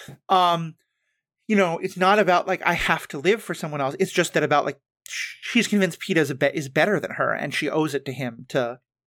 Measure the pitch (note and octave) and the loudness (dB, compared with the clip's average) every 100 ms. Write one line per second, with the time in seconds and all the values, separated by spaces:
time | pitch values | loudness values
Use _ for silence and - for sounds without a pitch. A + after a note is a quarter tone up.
0 | - C#3 - F#3 F3+ E3+ E3 - _ _ | -20 -12 0 2 4 2 -4 -12 _ _
1 | _ _ _ _ - G#3 F3+ E3 F#3 F3 | _ _ _ _ 0 2 2 0 -4 0
2 | F#3 G#3+ F3+ F3+ - F3+ - E3+ - E3 | 4 4 4 4 2 0 0 0 0 -2
3 | - D3+ D#3 A3 - E3 D#3+ D3 C3+ C#3+ | -4 -2 0 0 -2 -8 -6 -2 -2 -2
4 | F#3 - E3 D#3+ D3 D3 C#3 - _ _ | -2 0 0 0 2 2 0 -4 _ _
5 | - - - - - A#3+ - G#3 F#3 - | -14 -10 -10 -12 -2 0 2 2 0 -2
6 | - E3 C#3+ C3+ C#3+ - C3+ D3+ F3+ F3+ | -2 0 0 0 0 0 -2 0 2 2
7 | - - C3+ - D3 - D3 D#3 D#3 C#3 | -2 -2 -2 -2 -4 -4 -2 0 0 -2
8 | C3+ C3 B2+ A#2 B2 C#3 A#2+ B2+ _ _ | -6 -8 -8 -10 -4 -2 -2 -6 _ _